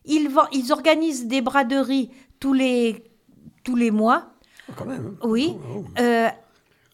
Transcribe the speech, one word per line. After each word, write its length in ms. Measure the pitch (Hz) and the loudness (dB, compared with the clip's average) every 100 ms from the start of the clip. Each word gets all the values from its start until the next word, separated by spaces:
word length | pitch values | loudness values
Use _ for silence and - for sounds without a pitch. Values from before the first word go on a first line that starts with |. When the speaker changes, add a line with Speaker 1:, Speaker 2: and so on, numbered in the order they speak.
| - | -2
Speaker 1:
ils 220 | 302 294 | -2 2
vend-, 180 | 285 294 | 2 2
ils 220 | 277 247 | 0 0
organisent 540 | 294 311 311 330 262 233 | 2 2 2 0 -4 -2
des 140 | 269 | -2
braderies 680 | 247 277 254 277 254 269 233 - _ - | 0 0 2 0 0 -2 -4 -10 _ -6
tous 140 | 269 | 0
les, 500 | 269 262 247 233 208 - _ _ - - - | 2 2 2 0 -2 -12 _ _ -20 -20 -14
tous 120 | - 240 | -4 0
les 160 | 233 | 2
mois. 400 | 214 220 311 - _ _ - - | 2 2 2 -2 _ _ -20 -18
Speaker 2:
Ah, 40 | - | -12
quand 100 | 226 | -10
même, 280 | 262 110 190 | -8 -10 -6
hein. 40 | 233 | -2
Speaker 1:
Oui. 280 | 226 320 202 | 0 -2 -4
Speaker 2:
Oh, 280 | 131 202 | -10 -12
oh. 160 | - - | -8 -2
Speaker 1:
Euh, 280 | 240 233 226 - _ _ _ _ _ | 2 2 0 -4 _ _ _ _ _